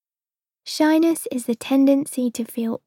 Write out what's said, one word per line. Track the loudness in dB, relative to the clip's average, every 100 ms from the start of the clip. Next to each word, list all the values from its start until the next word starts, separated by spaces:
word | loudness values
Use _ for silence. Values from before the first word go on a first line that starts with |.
| _ _ _ _ _ _ -8
Shyness | 0 2 4 2 0 -4
is | -6 -4
the | -4
tendency | 0 4 4 4 0 -4 -4
to | -4 -8
feel | -6 -6 -4